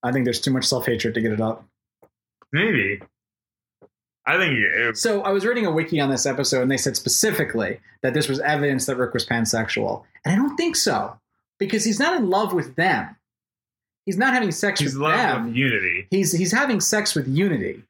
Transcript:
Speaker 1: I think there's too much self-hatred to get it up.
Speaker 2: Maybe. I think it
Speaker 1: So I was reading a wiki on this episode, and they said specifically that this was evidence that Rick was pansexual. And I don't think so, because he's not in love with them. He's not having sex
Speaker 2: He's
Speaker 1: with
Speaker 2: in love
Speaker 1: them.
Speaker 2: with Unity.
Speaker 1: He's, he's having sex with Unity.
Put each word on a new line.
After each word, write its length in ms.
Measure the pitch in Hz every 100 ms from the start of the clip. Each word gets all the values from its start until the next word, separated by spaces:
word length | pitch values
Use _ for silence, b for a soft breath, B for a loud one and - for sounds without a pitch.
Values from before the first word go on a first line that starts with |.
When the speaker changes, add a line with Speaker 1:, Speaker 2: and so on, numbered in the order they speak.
Speaker 1:
I 80 | 123
think 140 | 135 123
there's 160 | 120
too 100 | -
much 140 | 131 127
self-hatred 480 | 127 123 117 117
to 80 | 113
get 100 | 113
it 100 | 107
up. 220 | 110 110 - _ _ _ _ _ _ _ _
Speaker 2:
Maybe. 500 | 143 214 165 98 101 - _ _ _ _ _ _ _ - _ _ _ -
I 100 | 170
think 160 | 180
it 440 | 127 98 82 117 110
Speaker 1:
So 240 | 226 208
I 100 | 196
was 140 | 196 196
reading 200 | 240 202
a 60 |
wiki 280 | 160 160 160
on 100 | 139
this 140 | 131 143
episode, 360 | 135 135 135
and 80 | 127
they 80 | 131
said 180 | - 117
specifically 840 | - - 220 190 156 113 98 - b b
that 100 | 131
this 140 | 131 147
was 120 | 135
evidence 440 | 147 151 143 131 131
that 120 | 127
Rick 160 | 123
was 120 | 123 -
pansexual. 760 | 117 117 117 110 - 101 98 B B
And 100 | 147
I 40 | 190
don't 180 | 277 285
think 180 | 339 330
so, 440 | - 120 - - _ _ _ _
because 260 | 196 220
he's 160 | 214 208
not 160 | 294 359
in 140 | 202
love 240 | 185 208
with 220 | 180 - -
them. 400 | 175 123 - - _ _ _ _ _ _ _ _ -
He's 120 | 190
not 160 | 262
having 180 | 254 214
sex 280 | 156 208 190
Speaker 2:
He's 160 | 143 135
Speaker 1:
with 20 |
Speaker 2:
in 40 | 151
love 80 | 156
Speaker 1:
them. 280 | 190 117 117
Speaker 2:
with 80 | 117
Unity. 520 | 135 110 92 87 92
Speaker 1:
He's, 200 | 190 180
he's 200 | 170 180
having 280 | 220 285 214
sex 340 | - 214 208 160
with 120 | 127
Unity. 560 | 139 196 147 90 80 -